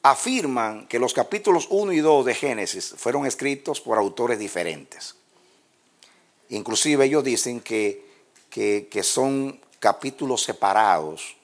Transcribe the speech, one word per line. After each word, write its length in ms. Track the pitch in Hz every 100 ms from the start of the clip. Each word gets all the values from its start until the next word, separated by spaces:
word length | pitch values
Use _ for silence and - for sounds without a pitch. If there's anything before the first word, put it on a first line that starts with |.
Afirman 840 | 139 - 240 262 151 123 110 107 -
que 140 | 120
los 120 | 123
capítulos 540 | - 123 208 214 170 -
uno 220 | 196 208
y 60 | 165
dos 260 | 156 147
de 80 | 123
Génesis 640 | 113 143 110 92 95 - -
fueron 300 | 117 139 139
escritos 540 | - 139 139 - 143
por 180 | - 107
autores 400 | 98 - 120 110
diferentes. 800 | 101 90 85 76 69 - - - _ _ _ _ _ _ _ _ - _ _ _ _
Inclusive 540 | 104 101 110 156 143
ellos 200 | 135 147
dicen 360 | 135 113 123 120
que, 460 | - 110 104 101 - _ _ _ _
que, 380 | - 104 104 101
que 140 | 104
son 580 | 92 - 135 135 135 - _ _
capítulos 640 | 107 - 139 135 139 120
separados 920 | - 110 101 98 107 85 78 80 - -